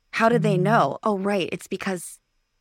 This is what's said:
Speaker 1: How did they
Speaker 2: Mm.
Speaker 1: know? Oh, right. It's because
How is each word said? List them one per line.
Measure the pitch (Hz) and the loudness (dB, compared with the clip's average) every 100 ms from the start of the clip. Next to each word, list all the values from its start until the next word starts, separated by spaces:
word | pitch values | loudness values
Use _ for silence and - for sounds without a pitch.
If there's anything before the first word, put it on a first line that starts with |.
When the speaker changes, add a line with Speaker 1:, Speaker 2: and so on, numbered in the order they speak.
| _ | _
Speaker 1:
How | - 226 | 0 2
did | 196 | 4
they | 160 170 | 2 2
Speaker 2:
Mm. | |
Speaker 1:
know? | 190 226 139 - | 4 4 2 0
Oh, | 220 196 | -2 -2
right. | 196 202 156 | -2 -2 -4
It's | 185 - | -8 -8
because | 190 196 180 - - _ _ _ _ | -8 -6 -8 -10 -18 _ _ _ _